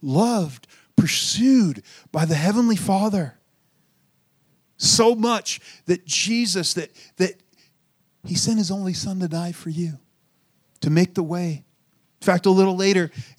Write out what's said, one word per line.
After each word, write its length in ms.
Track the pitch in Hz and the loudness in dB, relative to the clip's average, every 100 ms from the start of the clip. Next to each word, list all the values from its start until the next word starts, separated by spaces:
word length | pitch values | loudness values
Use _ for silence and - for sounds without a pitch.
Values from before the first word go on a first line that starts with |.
loved, 640 | 143 143 233 226 156 123 _ _ _ | -2 0 2 0 -4 -8 _ _ _
pursued 880 | - 156 - - 202 262 262 180 110 - - _ | -2 -2 -2 -4 0 4 4 2 -2 -12 -20 _
by 140 | 156 160 | -2 0
the 80 | |
Heavenly 420 | 151 175 220 233 208 | 0 2 2 2 2
Father. 600 | 190 196 214 196 135 - _ _ _ _ _ _ _ _ _ _ _ _ _ - | 0 0 0 -2 -4 -10 _ _ _ _ _ _ _ _ _ _ _ _ _ -4
So 380 | - - 226 | 0 4 4
much 440 | 233 233 220 - - - - - | 4 0 -2 -4 -10 -12 -8 -4
that 180 | 180 | -4
Jesus, 720 | 147 - 190 233 226 180 156 | -2 -4 -2 -2 -2 -2 -4
that, 160 | 175 147 - - - | -4 -8 -14 -10 -2
that 240 | 185 - _ _ _ _ _ _ _ _ | -2 -4 _ _ _ _ _ _ _ _
he 100 | - | -8
sent 240 | 175 - 220 | -4 0 0
his 120 | 180 | 0
only 220 | 196 185 | -4 -6
son 280 | 165 196 190 | -6 -6 -6
to 80 | 175 | -4
die 240 | 165 175 | -4 -8
for 180 | 170 165 | -10 -10
you, 280 | 156 165 139 _ _ _ _ _ _ _ _ | -6 -6 -8 _ _ _ _ _ _ _ _
to 100 | - | 0
make 240 | 160 180 | 2 2
the 80 | 185 | 0
way. 420 | 160 175 170 147 - _ _ _ _ _ | -4 -4 -6 -8 -12 _ _ _ _ _
In 40 | |
fact, 220 | 196 180 196 | 0 2 4
a 40 | |
little 260 | 190 190 185 | 4 4 2
later 340 | 196 190 160 - - | 2 2 0 -6 -14